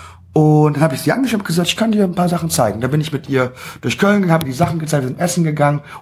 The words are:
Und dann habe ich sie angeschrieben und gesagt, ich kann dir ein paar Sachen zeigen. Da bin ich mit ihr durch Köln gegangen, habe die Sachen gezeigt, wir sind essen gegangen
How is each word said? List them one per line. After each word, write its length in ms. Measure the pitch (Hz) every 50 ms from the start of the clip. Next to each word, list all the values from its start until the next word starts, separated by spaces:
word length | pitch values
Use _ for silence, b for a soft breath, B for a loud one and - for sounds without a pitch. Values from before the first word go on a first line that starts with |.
| B B B B B - -
Und 440 | 156 151 151 151 151 151 151 147
dann 60 | 139 160
habe 120 | 160 135
ich 60 | -
sie 100 | - 147
angeschrieben 300 | - 247 269 233 226 202
und 60 | -
gesagt, 200 | - 160 175 175
ich 80 | - -
kann 160 | - 220 226
dir 140 | 208 208 196
ein 100 | 180 170
paar 140 | 180 180 175
Sachen 200 | 175 165 165 160
zeigen. 300 | - - 123 107 101 113
Da 80 | 120
bin 140 | 127 147 156
ich 100 | 147 151
mit 160 | 147 135 -
ihr 240 | - 135 131 127 127 B B B B B B
durch 160 | - 131 -
Köln 240 | - 202 196 208 202
gegangen, 100 | 190 175
habe 140 | 165 160 156
die 80 | 131 127
Sachen 260 | 131 170 160 160 165
gezeigt, 240 | 156 147 156 143 127
wir 60 | 127
sind 100 | - -
essen 240 | 170 165 - 175 165
gegangen 380 | 156 151 147 143 143 147 143 B B B B